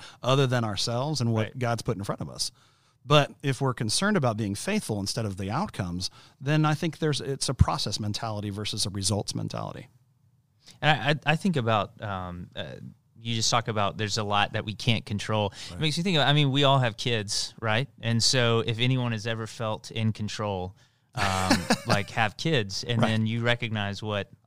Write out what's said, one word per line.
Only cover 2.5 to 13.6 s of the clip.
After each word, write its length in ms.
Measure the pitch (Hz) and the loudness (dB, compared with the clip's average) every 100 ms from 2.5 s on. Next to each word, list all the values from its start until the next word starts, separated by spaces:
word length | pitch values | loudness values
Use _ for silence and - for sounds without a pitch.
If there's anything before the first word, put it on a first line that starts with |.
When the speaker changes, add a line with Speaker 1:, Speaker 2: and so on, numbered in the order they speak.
| - _ _ _ _ 123 | -8 _ _ _ _ 4
Speaker 1:
But 260 | 147 139 - | 4 4 -2
if 200 | 143 131 | -4 0
we're 120 | 135 | 0
concerned 420 | 120 110 - 202 196 | 0 0 0 2 2
about 220 | 123 107 | 2 0
being 160 | 104 | -2
faithful 460 | 98 - 214 - 104 | -2 -2 -2 -2 -4
instead 260 | 95 - 107 | -2 -2 -4
of 120 | 95 | -4
the 120 | 98 | -4
outcomes, 640 | 127 214 - 90 87 - - - - | -4 -4 -4 -4 -4 -6 -10 -20 -8
then 260 | 135 156 151 | 0 4 4
I 100 | 147 | 2
think 240 | 170 - | -2 0
there's, 200 | 156 127 | 0 0
it's 300 | 107 135 - | -4 -2 2
a 40 | |
process 460 | 135 - 160 117 110 | 4 4 2 -2 -2
mentality 520 | 104 104 113 104 104 | -2 -2 -4 -4 -4
versus 340 | 98 101 - 101 | -4 -4 -4 -4
a 40 | |
results 420 | 98 98 104 - | -2 0 0 -2
mentality. 540 | 113 107 - 50 73 - _ _ _ _ _ _ _ - - | -4 -4 -6 -8 -10 -16 _ _ _ _ _ _ _ -20 0
Speaker 2:
And 180 | 147 147 | 2 2
I, 100 | 131 | 2
I, 220 | 156 - | 0 2
I 20 | 165 | 2
think 200 | 196 151 | 2 2
about, 440 | 113 110 95 - | 2 2 0 -6
um, 460 | 107 95 90 87 90 - | -8 -6 -6 -10 -12 -12
uh, 80 | 76 53 - - _ - | -12 -12 -16 -18 _ -12
you 120 | 113 113 | -4 0
just 160 | - | 2
talk 160 | 123 | 2